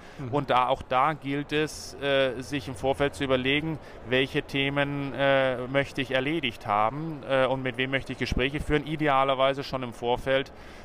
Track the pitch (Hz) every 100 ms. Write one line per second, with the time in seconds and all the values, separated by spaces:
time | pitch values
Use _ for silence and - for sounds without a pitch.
0 | - - 127 139 135 123 127 131 - 127
1 | 147 147 135 143 139 147 151 - - -
2 | 139 139 135 120 127 139 135 120 131 135
3 | 143 - 139 131 131 147 160 156 - -
4 | 110 127 131 147 - 139 135 143 143 143
5 | 139 123 139 135 131 123 127 139 139 -
6 | 127 131 131 165 127 - 113 104 110 139
7 | 160 147 127 135 127 135 127 117 131 135
8 | - 127 123 - 135 147 - 151 139 156
9 | 151 135 135 131 135 135 135 131 123 -
10 | 120 120 135 135 139 - - -